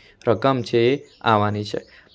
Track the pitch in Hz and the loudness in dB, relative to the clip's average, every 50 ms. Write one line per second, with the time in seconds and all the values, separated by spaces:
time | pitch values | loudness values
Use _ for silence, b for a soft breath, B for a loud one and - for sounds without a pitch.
0 | b b b b b 127 110 107 113 135 135 127 113 - 120 117 120 123 139 147 | b b b b b 0 0 2 2 0 0 -2 -2 -2 0 2 2 2 0 -2
1 | - - _ - - 117 110 104 104 104 101 104 107 104 - - - - b b | -4 -12 _ -6 0 2 2 2 2 0 -4 -6 -8 -8 -8 -10 -10 -12 b b
2 | b b b | b b b